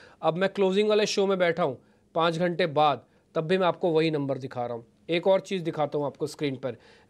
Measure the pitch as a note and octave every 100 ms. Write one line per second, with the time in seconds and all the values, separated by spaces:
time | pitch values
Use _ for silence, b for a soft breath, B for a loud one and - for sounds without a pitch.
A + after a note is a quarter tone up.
0 | B B D#3+ D#3+ F#3+ F#3+ F#3+ F#3+ G#3+ G#3+
1 | G3+ - G3 F#3+ F3 E3+ E3 A#2+ b b
2 | b - E3 E3 F3+ E3+ F3+ C#3+ D3+ B2+
3 | - b b - D#3 F#3+ F3+ E3 F#3 D#3+
4 | E3 D3+ C#3 C3+ C3 B2+ A#2+ A#2+ - _
5 | - E3+ G3 F#3+ F#3+ G3 E3 D#3+ D3 D3+
6 | C#3+ - D3+ - D3+ C3 C3 A2 B B